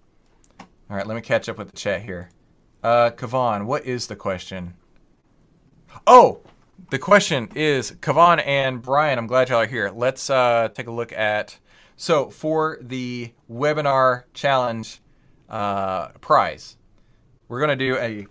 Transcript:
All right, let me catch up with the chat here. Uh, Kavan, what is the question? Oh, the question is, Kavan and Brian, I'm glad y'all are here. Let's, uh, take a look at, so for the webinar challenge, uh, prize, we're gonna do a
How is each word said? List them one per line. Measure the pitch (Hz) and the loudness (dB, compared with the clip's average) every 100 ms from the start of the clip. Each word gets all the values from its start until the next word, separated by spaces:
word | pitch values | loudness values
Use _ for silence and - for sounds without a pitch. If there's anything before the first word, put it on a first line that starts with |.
| _ _ _ _ _ - | _ _ _ _ _ -20
All | - _ - 101 | -20 _ -12 -8
right, | 101 | -6
let | |
me | 113 | -8
catch | 113 113 113 | -2 -2 -2
up | 110 | -8
with | 95 | -12
the | - | -8
chat | 104 92 | -4 -4
here. | 101 90 87 _ _ _ _ _ | -6 -12 -14 _ _ _ _ _
Uh, | 117 120 117 | 0 4 2
Kavan, | - 123 131 123 104 104 | 0 -4 -2 0 -2 -4
what | 147 | -6
is | 127 123 - | -6 -8 -8
the | 101 | -8
question? | 101 92 - 95 87 87 _ _ _ _ _ _ _ _ _ _ _ - - | -6 -6 -8 -12 -12 -14 _ _ _ _ _ _ _ _ _ _ _ -2 8
Oh, | 247 170 - - _ _ - - | 10 8 4 -12 _ _ -20 -8
the | 135 | -8
question | - 202 - 147 110 | 4 4 4 -2 -4
is, | - 156 139 117 | -2 0 0 -2
Kavan | - - 143 175 165 | -8 -2 4 4 4
and | - 139 135 127 | 0 -2 -2 -4
Brian, | 120 139 151 123 | -2 0 2 0
I'm | 113 | 0
glad | 127 127 | 0 2
y'all | 123 | 2
are | 110 | 0
here. | 120 101 | -2 -4
Let's, | 101 123 135 - | -2 -4 -4 -2
uh, | 135 123 117 110 | 0 2 2 0
take | - 120 | -4 -10
a | |
look | 117 117 | -8 -8
at, | - 107 107 - - _ _ _ - | -4 -2 -2 -4 -12 _ _ _ -12
so | - 156 98 | -2 0 0
for | - 156 156 156 156 | -6 -4 -2 -2 -4
the | 123 131 123 123 117 - - | -10 -10 -8 -8 -12 -16 -16
webinar | 117 147 151 143 135 131 123 - | -4 -2 0 0 4 4 2 -4
challenge, | - 143 135 123 113 110 - _ _ _ _ _ | -4 0 2 0 -4 -10 -16 _ _ _ _ _
uh, | 110 101 98 95 92 67 - | -6 -4 -2 -2 -4 -6 -12
prize, | - 147 92 69 - - _ _ _ _ _ _ - | 0 2 2 -4 -16 -20 _ _ _ _ _ _ -14
we're | 120 | -4
gonna | 151 131 | -2 0
do | 131 131 | -2 -2
a | 117 107 98 | -4 -8 -12